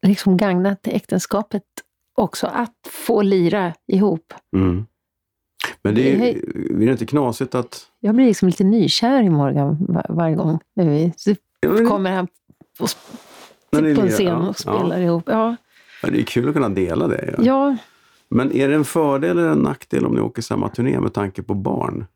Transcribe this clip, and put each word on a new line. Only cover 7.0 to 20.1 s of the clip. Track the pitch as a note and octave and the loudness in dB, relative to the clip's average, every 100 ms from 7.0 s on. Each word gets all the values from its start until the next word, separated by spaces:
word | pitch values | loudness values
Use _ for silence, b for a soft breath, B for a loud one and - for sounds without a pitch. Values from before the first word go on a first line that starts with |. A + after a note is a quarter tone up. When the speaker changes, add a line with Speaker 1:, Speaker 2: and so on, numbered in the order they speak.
| - | -2
Speaker 2:
knasigt | D3 C3 A#2 C3 C3 | -2 -2 -2 -4 -4
att | A#2+ - - _ | -6 -12 -20 _
Speaker 1:
Jag | G#3 A3+ | 0 4
blir | C4 | 4
liksom | G3+ F#3 | 4 2
lite | E3+ | 2
nykär | F#3+ A3+ F3 - A3+ C4+ | 2 4 2 2 2 4
i | G#3 | 4
Morgan | D3+ C#3 C#3+ C#3+ D#3 F#3+ | 4 2 0 0 0 -2
var-, | E3 - | -2 -2
varje | E3 E3 D#3+ | -2 0 0
gång | D#3 D#3+ _ - | 0 -2 _ -2
när | E3 | 0
vi, | D3 E3+ - | 2 0 -2
så | - G3+ _ _ | -2 -2 _ _
Speaker 2:
Ja, | D#3 | 0
men | G3+ | 2
det | A#3 | 2
Speaker 1:
kommer | G#3 F#3+ | 2 0
han | F#3 F3+ _ _ _ _ - | -2 -6 _ _ _ _ -8
och | - | -6
sp-, | - B B B B B B _ | -6 B B B B B B _
Speaker 2:
när | D3 | 0
ni | D#3 C#3+ | 2 2
Speaker 1:
på | |
en | C3+ | 2
Speaker 2:
lirar, | - | 2
Speaker 1:
scen | F#3 | 0
Speaker 2:
ja, | E3+ F3+ | 0 -2
Speaker 1:
och | G3+ | -4
spelar | - G#3+ F3+ F3 | -4 -2 0 0
Speaker 2:
ja. | |
Speaker 1:
ihop. | F3 E3+ - | 0 0 0
Ja. | A3 A3+ A#3 B B B B | 0 0 -4 B B B B
Speaker 2:
Ja, | - | -4
det | - | -2
är | |
kul | - - B2+ | -2 -2 0
att | |
kunna | D3+ A#2+ | 0 0
dela | F#2+ F2+ E2 E3 | 0 -2 0 -2
det, | - - - | -2 -4 0
ja. | |
Speaker 1:
Ja. | A#3 C4+ C#4 B3+ b b b b b | 2 2 0 -2 b b b b b
Speaker 2:
Men | A#2 C3+ - | -2 0 0
är | C#3 | 2
det | D3+ | 2
en | C#3+ | 0
fördel | E3 D3+ C3+ D#3+ F3 | 0 0 0 0 0
eller | E3 | 2
en | D3+ | 2
nackdel | C#3+ C#3 - - | 0 -2 -4 -2
om | - | 0